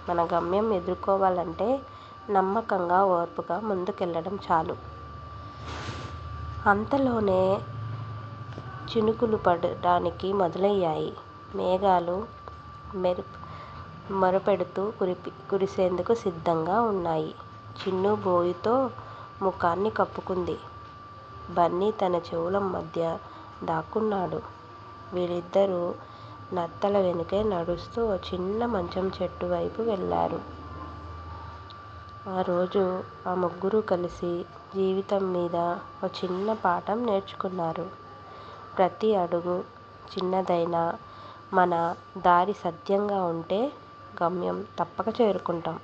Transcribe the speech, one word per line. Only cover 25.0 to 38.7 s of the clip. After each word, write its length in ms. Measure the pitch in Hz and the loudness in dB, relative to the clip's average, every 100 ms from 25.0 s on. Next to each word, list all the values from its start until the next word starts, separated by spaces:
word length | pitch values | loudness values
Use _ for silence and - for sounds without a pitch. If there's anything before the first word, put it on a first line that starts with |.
| - | -6
వీళ్ళిద్దరూ 680 | 180 175 175 175 185 196 180 175 - - - - - - | -2 -2 -2 2 4 4 2 -2 -4 -12 -16 -16 -16 -6
నత్తల 440 | 185 170 - 202 202 | -4 -4 0 2 4
వెనుకే 440 | 185 170 165 196 | 4 2 0 2
నడుస్తూ 640 | 214 180 170 175 - 233 226 | 2 0 0 -2 -4 -2 0
ఓ 100 | 185 | 0
చిన్న 500 | - 180 180 214 240 | -2 -4 -2 0 0
మంచం 400 | 208 175 190 190 | 0 -2 -2 -2
చెట్టు 380 | 185 180 - 180 | -2 -4 -2 0
వైపు 360 | 175 175 170 | 0 0 0
వెళ్ళారు. 560 | 226 196 180 170 165 160 - - - - - - - - - - - - - - - - - - 196 | 0 0 2 2 2 0 -6 -12 -12 -12 -12 -12 -12 -12 -10 -12 -12 -14 -14 -16 -16 -16 -16 -12 -4
ఆ 140 | 185 | 0
రోజు 400 | 185 180 180 208 185 185 - - 185 | 2 2 4 4 4 0 -6 -8 -2
ఆ 80 | |
ముగ్గురూ 460 | 180 180 175 190 214 | 0 0 0 2 2
కలిసి 520 | 214 180 175 - 175 175 - - - | 4 2 0 -4 -2 -2 -6 -12 -8
జీవితం 600 | 190 190 190 196 202 190 | 0 2 2 2 0 2
మీద 240 | 180 175 170 175 170 - - | 0 0 2 0 -2 -6 -6
ఓ 120 | 185 | -6
చిన్న 440 | - 185 180 208 | -4 -4 0 0
పాఠం 540 | 220 185 175 175 214 240 | 2 2 2 0 0 2
నేర్చుకున్నారు. 800 | 196 196 - 196 185 165 160 175 - - - - - - - - | 0 -2 -6 -4 -2 -2 -2 -6 -10 -16 -16 -16 -16 -16 -16 -6